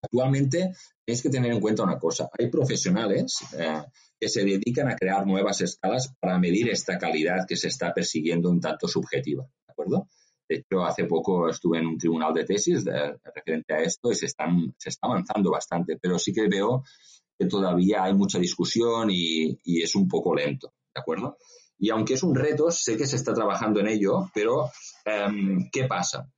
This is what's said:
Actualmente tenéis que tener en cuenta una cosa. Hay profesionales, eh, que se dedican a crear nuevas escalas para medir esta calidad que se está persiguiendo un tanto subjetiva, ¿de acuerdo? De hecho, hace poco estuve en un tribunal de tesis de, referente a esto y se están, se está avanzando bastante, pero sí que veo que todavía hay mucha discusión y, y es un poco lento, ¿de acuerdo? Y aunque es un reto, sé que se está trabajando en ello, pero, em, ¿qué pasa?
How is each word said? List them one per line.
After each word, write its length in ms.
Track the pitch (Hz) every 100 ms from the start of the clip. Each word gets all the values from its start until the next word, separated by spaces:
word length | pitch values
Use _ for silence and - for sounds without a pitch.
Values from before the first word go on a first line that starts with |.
Actualmente 680 | 135 123 131 135 139 131 185 185 - _ -
tenéis 160 | 123
que 80 | 147
tener 220 | 127 120
en 80 | 113
cuenta 240 | 104 110
una 160 | 101 -
cosa. 280 | 82 - 90 -
Hay 120 | 123
profesionales, 840 | 156 131 - 92 92 113 - - - - 69
eh, 280 | 82 78 76 _ _ _
que 100 | 104
se 140 | 110
dedican 440 | 98 98 110 131 135
a 80 | -
crear 300 | 92 98 98
nuevas 360 | 95 101 98
escalas 520 | 90 - 95 123 131 -
para 180 | 90 92
medir 320 | 90 95 120
esta 300 | 101 - 90
calidad 480 | 85 78 80 92 92
que 80 | 82
se 120 | 82
está 240 | - 85
persiguiendo 600 | 90 87 80 78 82 87
un 100 | 87
tanto 260 | 80 78 -
subjetiva, 560 | - - 69 98 135
¿de 280 | - _ _
acuerdo? 360 | - - 156 - _ _ _ _
De 100 | 80
hecho, 260 | - 95
hace 220 | 85 - 90
poco 440 | 82 82 90 82
estuve 300 | 80 87 82
en 80 | 82
un 100 | 78
tribunal 360 | 82 80 78
de 100 | 80
tesis 400 | 78 101 165 175
de, 340 | 92 71 73 73
referente 500 | - - - 80 -
a 60 | 78
esto 320 | 85 - 120
y 40 | 95
se 120 | 80
están, 480 | - 76 87 82 -
se 120 | 78
está 180 | - -
avanzando 420 | 107 90 104 92
bastante, 480 | 73 - 85 87 78
pero 200 | 90 87
sí 140 | -
que 140 | - 107
veo 360 | 98 104 131 - - - - _ _
que 80 | 95
todavía 560 | - 196 180 - 101
hay 100 | 92
mucha 240 | 98 98 90
discusión 720 | 87 - 104 113 117 117 110
y, 480 | 92 82 80 80 67
y 180 | - 85
es 140 | 82 101
un 120 | 92
poco 280 | 85 90 76
lento, 380 | 71 67 - _ _
¿de 80 | 135
acuerdo? 360 | - 82 123 - _ - _ _
Y 100 | 101
aunque 240 | 110 107
es 80 | 127
un 140 | 180 131
reto, 340 | 147 143 165
sé 280 | 170 - 110
que 100 | 135
se 80 | 120
está 180 | -
trabajando 460 | 110 104 95 110 104
en 80 | 104
ello, 420 | 110 98 185 185 -
pero, 340 | 107 135 151 - - -
em, 640 | - 107 101 104 98 92 -
¿qué 140 | - 131
pasa? 440 | 101 - - -